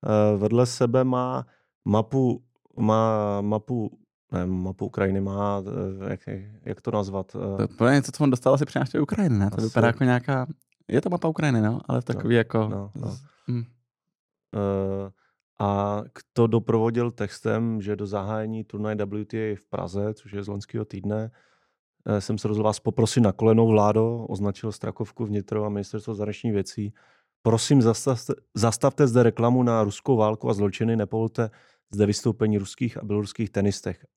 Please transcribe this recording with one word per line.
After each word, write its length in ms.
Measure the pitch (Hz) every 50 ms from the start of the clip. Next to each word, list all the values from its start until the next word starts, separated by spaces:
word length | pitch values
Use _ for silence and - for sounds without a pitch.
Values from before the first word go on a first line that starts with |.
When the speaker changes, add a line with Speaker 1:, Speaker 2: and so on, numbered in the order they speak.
| -
Speaker 1:
eh, 320 | 104 107 107 107 107 107 98
vedle 280 | 101 107 113 117 127
sebe 380 | 123 123 - 135 120 117 131 131
má 420 | 127 127 127 127 127 131 131 123 _ _ _ _ _ _ _ _
mapu, 580 | 101 101 110 110 - - 135 131 123 113 - _ _ _ _ _ _ _ -
má 640 | 110 107 110 110 110 113 110 107 104 104 101 101
mapu, 580 | 101 104 104 107 107 - 127 120 107 104 - - _ _ _ _ _ _
ne, 140 | - 92 90
mapu 400 | 92 92 92 90 92 90 _ 98
Ukrajiny, 360 | 98 - - 98 98 95 98
má, 420 | 98 98 98 101 101 101 101 101 95 98
eh, 420 | - 92 95 95 95 95 95 -
jak, 100 | 98 98 _ - 101 95 98 104 107 107 _
jak 160 | - 107 -
to 100 | _ -
nazvat, 440 | 113 107 101 95 95 95 95 _ _ 98 92 98 98 98 104
eh? 40 | 101
Speaker 2:
To 180 | - - 117
je 80 | 120 135
něco, 160 | 143 139 -
co 120 | - - 151
on 60 | 139
dostal 240 | 127 120 - 135 135
asi 120 | 139 147
při 140 | - - -
návštěvě 220 | 135 135 - -
Ukrajiny, 360 | 151 - - - 208 170 123 104
ne? 120 | 98 98
To 80 | 107 101
Speaker 1:
Asi. 80 | 110
Speaker 2:
vypadá 220 | 110 - 120 110 117
jako 160 | 117 - 135
nějaká, 440 | 127 123 123 120 - 139 131 127 127 160 _ _ _ _ _ _ -
je 140 | - 123
to 80 | - -
mapa 180 | 175 170 - 165
Ukrajiny, 340 | 156 - 160 147 127 113
no, 200 | 107 107 113 135 - -
ale 140 | 131 123
v 20 | 123 -
Speaker 1:
No, 40 | 123
Speaker 2:
takový 220 | 101 101 113 117
jako 320 | 117 113 117 - 113 110 107
Speaker 1:
no, 240 | 101 98 101 101 101
no. 160 | - - 113
Speaker 2:
z-, 120 | - 131 135 143 _ _ _ -
hm. 140 | 123 120 117 120 _ _ _ _ _ _ _ _ _ _ _ _ _ _ _ _ -
Speaker 1:
Eh, 560 | 107 101 98 98 98 98 95 98 98 98 98 98 _ _ _ _ _ _ _ _ _
a 420 | 104 101 101 101 101 101 104 104 110 - _
k-, 80 | - - _ _
to 140 | - 117 113
doprovodil 640 | 110 117 - - 113 113 110 117 117 120 120 120
textem, 680 | 117 - 101 104 - - _ 113 110 113 117 117 113 110
že 140 | 98 101 104
do 100 | 95 104 101
zahájení 560 | 98 101 98 101 110 107 110 110 110 110 107
turnaje 320 | _ - 104 107 107 107
W 300 | 104 104 101 101 104 107
T 120 | 104 - 110
A 180 | 110 107 104
v 100 | 98 _ _
Praze, 440 | - 98 92 87 87 101 101 104 107
což 180 | - _ 104
je 120 | 98 101 98
z 40 | 98
loňského 380 | 104 104 104 - - 113 107
týdne, 460 | - - 98 92 101 104 110 110 113 _ _ _ _ _ _ _ _ _ _ _ _ _ _ _
eh, 160 | - 107 104
jsem 160 | 98 - 110 104
se 100 | - 110
rozhodl 180 | 107 104 107
vás 140 | 107 104 -
poprosit 420 | _ 117 104 - 117 110 - 127
na 100 | 117 104
kolenou, 360 | 95 - 113 110 110 110 117 113
vládo, 580 | 110 107 104 104 104 110 110 113 117 117 113 -
označil 420 | - 92 101 101 98 - - 113
Strakovku, 540 | 101 - - - - - 117 - - - 117
vnitro 400 | 104 104 104 95 - - 107 104
a 40 | 107
ministerstvo 460 | 104 101 101 - - 110 - - 113
zahraničních 380 | 101 104 104 104 - - 120 107
věcí. 400 | 101 95 - - - 104 104 - _ _ _ _ _ _ _ _ _ _
„Prosím, 360 | 117 110 113 - - 147 139
zastavte, 520 | 120 113 113 - - - 131 120 - - 139 - _ _ _
zastavte 520 | 107 101 117 107 - - 139 - - 151 131
zde 160 | 113 123 120
reklamu 400 | 113 104 - 117 120 123 127 123
na 200 | 120 117 113 107
ruskou 340 | 104 101 - _ - 135 113
válku 320 | 107 107 110 110 - 123
a 40 | 117
zločiny, 420 | 98 104 101 92 - 113 113 117
nepovolte 540 | 113 104 95 - 113 113 117 _ - 120 110 - _ _ _ _ _ _ _ -
zde 120 | 101 104
vystoupení 520 | 101 104 - - 120 107 - 110 107 107 104
ruských 400 | 98 98 - _ 131 117 - -
a 60 | 101
běloruských 460 | 104 101 104 104 101 - - 113 101
tenistech. 560 | _ 101 98 101 98 - - 92 87 - _ _ _